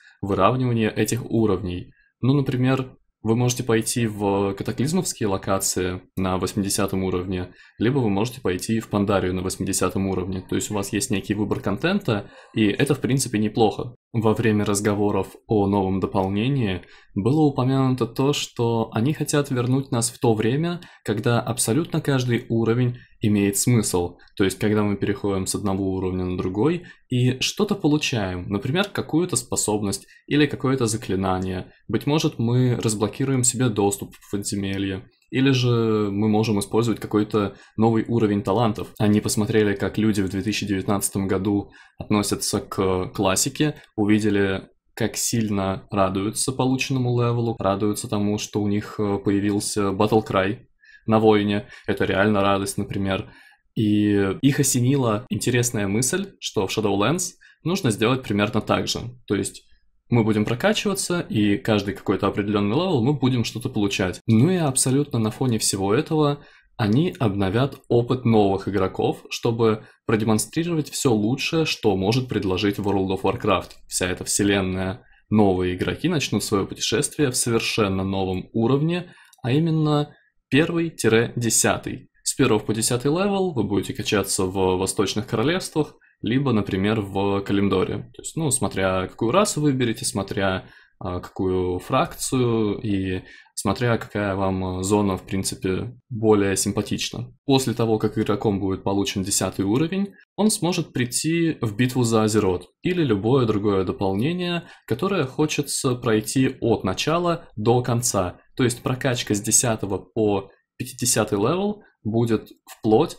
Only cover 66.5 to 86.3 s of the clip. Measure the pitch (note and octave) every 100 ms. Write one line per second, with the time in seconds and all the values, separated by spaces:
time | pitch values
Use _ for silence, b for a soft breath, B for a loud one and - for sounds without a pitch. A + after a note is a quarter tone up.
66.5 | B B - G#2 A#2+ F3+ - A2 G2 F#2+
67.5 | A2+ C#3 - - A#2+ A#2+ B2+ A#2 A2 G2
68.5 | F#2+ - G2 F#2 - A#2 D#3 - - A#2+
69.5 | A#2 A2+ G#2+ B B - A2 A2+ G#2+ -
70.5 | D#3 E3+ D#3+ - - C3+ G#2+ G#2+ C#3 -
71.5 | E3 D#3 - A2 F#2+ F#2+ B2+ B2+ G#2+ G2
72.5 | F#2 G#2 G2 G2+ G2 F#2+ F#2+ G2 - G#2+
73.5 | F2+ - - - - F2+ F#2 F#2 - G2+
74.5 | G2+ F#2 F#2 F#2 - b b - G#2+ G2+
75.5 | F#2 F2+ F#2 F2 F2 D#3+ D#3+ - G#2+ -
76.5 | G2 - - - A2 - - C#3 A#2+ B2
77.5 | A2+ - - G2+ F#2+ F#2+ F#2+ F#2+ F#2 -
78.5 | A#2 A2+ C#3 D#3+ F3 F3 B B B A#2+
79.5 | C#3+ E3 D#3 D3+ D3 D3 b b b -
80.5 | C3+ E3 E3+ E3+ - A2+ A2+ B2 B2 A#2
81.5 | - A2 F2 - B2 - _ - - B2
82.5 | G#2+ - A2 - A#2+ C#3+ E3 G3+ G3 F#3
83.5 | C3 G2+ G2 - - A2 G#2 F#2+ - F#2
84.5 | G2 F#2 F#2 F#2+ - F#2+ G#2+ A#2+ A2 C3
85.5 | F3+ - D#3+ C#3+ - b b G#2